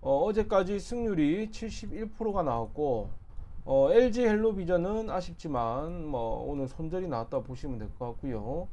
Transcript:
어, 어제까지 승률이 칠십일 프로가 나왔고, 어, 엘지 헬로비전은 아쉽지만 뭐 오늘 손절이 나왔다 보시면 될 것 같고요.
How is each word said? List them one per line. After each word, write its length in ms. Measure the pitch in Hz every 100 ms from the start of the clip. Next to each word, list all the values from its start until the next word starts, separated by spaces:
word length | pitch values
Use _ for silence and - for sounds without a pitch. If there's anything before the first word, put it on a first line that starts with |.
어, 240 | 135 139 190
어제까지 560 | 214 208 202 185 202
승률이 680 | - 240 233 185 147 180 220
칠십일 640 | - 226 - 208 208 220
프로가 320 | - 226 202
나왔고, 680 | 156 117 113 - 147 117 101 - - - - -
어, 260 | - 135 139
엘지 340 | 214 247 226 240
헬로비전은 840 | 214 220 196 170 180 175 214 226
아쉽지만 960 | 180 175 165 165 131 117 123 156 175 156
뭐 360 | 131 113 113
오늘 240 | 123 143 131
손절이 400 | - 160 180 185
나왔다 320 | 120 117 135
보시면 400 | 123 127 147 120
될 100 | 104 -
것 80 | 120
같고요. 560 | 117 135 113 107 151 180